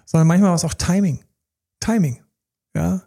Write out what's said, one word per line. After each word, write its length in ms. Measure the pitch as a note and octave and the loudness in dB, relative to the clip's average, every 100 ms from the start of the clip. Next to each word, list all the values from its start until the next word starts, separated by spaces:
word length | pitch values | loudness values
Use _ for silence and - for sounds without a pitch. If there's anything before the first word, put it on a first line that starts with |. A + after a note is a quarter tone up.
| - | -4
Sondern 220 | E3 D#3+ | 2 2
manchmal 220 | F3 G3+ | 4 2
war 60 | E3+ | 2
es 80 | |
auch 120 | E3 - | -2 -4
Timing. 480 | - F#3 G3 - _ _ _ _ _ - | -2 0 0 -4 _ _ _ _ _ -10
Timing, 400 | - A3+ D#3 A#2+ _ _ _ _ _ - | -4 0 0 -4 _ _ _ _ _ -6
ja. 260 | E3 F#3 | -4 -4